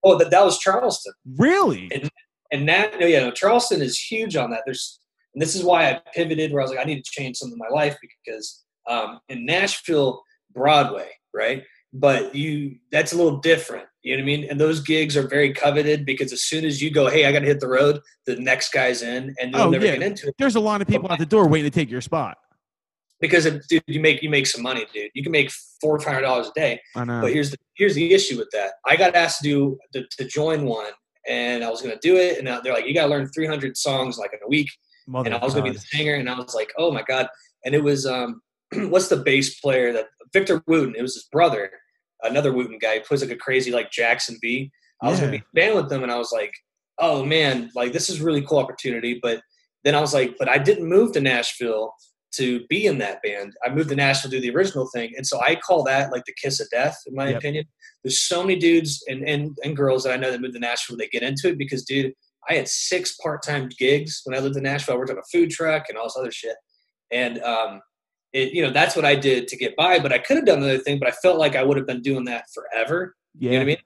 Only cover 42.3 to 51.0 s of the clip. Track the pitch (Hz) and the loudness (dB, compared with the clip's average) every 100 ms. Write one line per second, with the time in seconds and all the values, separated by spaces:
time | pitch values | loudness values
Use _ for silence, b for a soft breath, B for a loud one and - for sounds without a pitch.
42.3 | 131 143 127 123 110 110 110 - 143 127 | 0 2 0 -4 -4 -2 -2 0 -2 -2
43.3 | 120 - 131 127 120 110 - 117 123 - | -8 -2 0 0 -2 -4 -2 0 0 -2
44.3 | 113 117 127 139 _ _ _ 127 139 139 | -8 -4 -4 -6 _ _ _ 0 2 0
45.3 | 143 - - 190 214 143 139 127 120 117 | -2 -2 0 2 2 0 -4 -4 -4 -4
46.3 | 113 104 - _ _ _ - 165 147 135 | -4 -6 -10 _ _ _ -2 0 0 2
47.3 | 160 151 127 117 123 123 123 - 170 160 | 2 2 0 -4 -4 -4 -2 -4 -2 0
48.3 | 151 139 151 127 - 131 117 117 120 120 | 0 2 0 0 -6 -6 -4 -4 -4 -2
49.3 | 113 _ _ _ _ 143 147 147 143 127 | -4 _ _ _ _ 2 2 2 2 0
50.3 | - 127 135 143 208 165 185 | -2 0 2 4 2 4 4